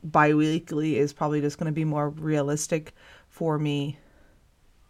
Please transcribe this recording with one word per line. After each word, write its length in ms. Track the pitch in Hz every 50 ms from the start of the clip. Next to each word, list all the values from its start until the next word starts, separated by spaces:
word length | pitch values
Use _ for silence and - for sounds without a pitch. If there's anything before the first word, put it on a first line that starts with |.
bi-weekly 920 | - 156 151 156 151 151 151 151 156 156 160 165 165 - 160 147 156 156 147
is 160 | - 147 143
probably 280 | - - 156 147 151 151
just 180 | 143 147 143 -
gonna 140 | 165 156
be 120 | 147 160 156
more 260 | 156 151 147 147 147
realistic 840 | 147 156 156 156 156 147 139 143 151 151 - - 170 156 156 - - - - - - - _ _
for 300 | - - 170 160 151 147
me 400 | 151 147 143 143 143 147 135 - - - _ - - - _ _ _ _ _ _ _ _ _ _ _